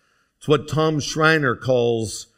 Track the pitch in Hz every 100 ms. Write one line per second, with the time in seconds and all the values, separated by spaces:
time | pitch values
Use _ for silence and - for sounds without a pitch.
0 | _ _ _ _ - 147 - 147 156 156
1 | 120 151 156 160 139 110 123 127 117 117
2 | 110 - -